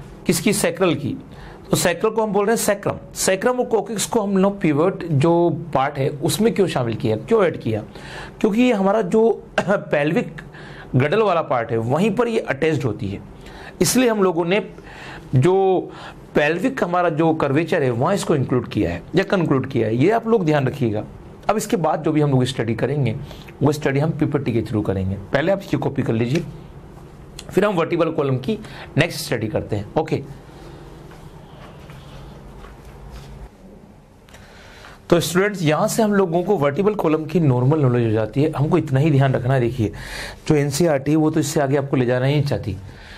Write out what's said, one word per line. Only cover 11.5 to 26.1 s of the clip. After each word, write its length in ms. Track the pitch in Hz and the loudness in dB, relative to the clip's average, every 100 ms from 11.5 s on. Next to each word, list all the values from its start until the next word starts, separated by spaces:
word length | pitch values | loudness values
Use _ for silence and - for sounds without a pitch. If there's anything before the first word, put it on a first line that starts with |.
| 127 113 | -2 0
है 60 | 117 | -2
वहीं 340 | 113 151 220 | 0 2 2
पर 180 | 247 233 | 2 0
ये 100 | 220 | 0
attached 460 | - 135 160 143 | -2 0 0 0
होती 240 | 131 104 98 | -2 -4 -6
है, 120 | 101 - - - - - - | -8 -12 -18 -18 -18 -8 -2
इसलिए 280 | 180 247 247 | 2 4 2
हम 140 | 214 | 4
लोगों 220 | 185 170 | 2 2
ने 260 | 170 202 214 - - - - - - | 0 0 -2 -10 -20 -18 -16 -16 0
जो 460 | 127 156 190 190 180 - - - - - | 2 4 4 4 2 -2 -10 -16 -18 -2
pelvic 500 | - 147 170 247 - | 2 2 2 -2 0
हमारा 240 | 180 180 175 | 0 2 2
जो 260 | 151 160 | 2 2
curvature 480 | 156 147 135 165 180 | 2 2 0 0 0
है 80 | 131 | 0
वहाँ 240 | 117 156 | 0 0
इसको 220 | 202 - 156 | 0 0 0
include 320 | - 127 - | 2 0 0
किया 220 | 110 85 | 0 0
है 120 | 85 - | -2 -2
या 100 | 165 | -2
conclude 420 | 190 196 160 135 113 | 2 0 2 0 0
किया 220 | 120 110 | -2 0
है, 80 | 120 | 2
ये 140 | 165 | 4
आप 180 | 226 226 | 2 2
लोग 160 | 220 | 2
ध्यान 220 | 160 147 127 | 2 2 0
रखिएगा। 380 | - 117 104 - - - - - | 0 -2 -2 -6 -14 -20 -6 -2
अब 60 | 208 | -2
इसके 200 | 214 214 | 0 0
बाद 260 | 160 160 | 0 0
जो 100 | 160 | 0
भी 80 | 151 | 2
हम 100 | 147 | 2
लोग 140 | 131 | 2
study 300 | 123 - 113 | 0 -2 -2
करेंगे, 420 | 113 123 147 120 - - - - - | -2 -2 0 -2 -2 -8 -14 -14 0
वो 100 | 143 | 0
study 280 | 147 143 135 | 2 0 2
हम 100 | 156 | 0
पीपीटी 420 | 160 143 139 123 | 0 0 0 0
के 100 | 113 | -2
through 240 | 110 110 104 | 0 -2 -2
करेंगे। 300 | 95 95 95 | -2 -2 -4
पहले 360 | - 135 165 | -2 0 0
आप 80 | 190 | -2
इसकी 160 | 190 131 | -2 -4
copy 260 | 135 - | -2 -2
कर 100 | 135 | -2